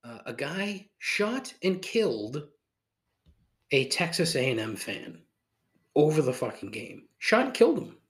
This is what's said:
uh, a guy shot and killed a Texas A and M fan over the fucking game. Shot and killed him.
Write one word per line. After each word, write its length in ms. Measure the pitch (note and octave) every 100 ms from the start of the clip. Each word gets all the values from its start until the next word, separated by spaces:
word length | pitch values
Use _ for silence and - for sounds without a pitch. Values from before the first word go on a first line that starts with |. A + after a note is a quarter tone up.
uh, 160 | A#2+ A2+ -
a 60 |
guy 560 | A#2 C#3+ F3+ G3+ G3 - _
shot 560 | - - G#3 B3+ C4 -
and 180 | F#3 F#3
killed 680 | - A3+ G3 A2+ G#2+ C#3+ D3 _ _ _ _ _ _ _ _ _ _ _ _
a 160 | C#3 C3
Texas 460 | - E3+ E3 E3
A 160 | C#3+ B2+
and 80 | A2+
M 160 | A2
fan 460 | G2+ - - - E2 _ _ _ _ _ _ _
over 260 | C#3 D3+ D#3
the 100 | C3
fucking 400 | B2+ A#2+ - G2+
game. 320 | - A#2 - - _
Shot 260 | - A3 C4+
and 80 |
killed 240 | - A#3 C4
him. 180 | - -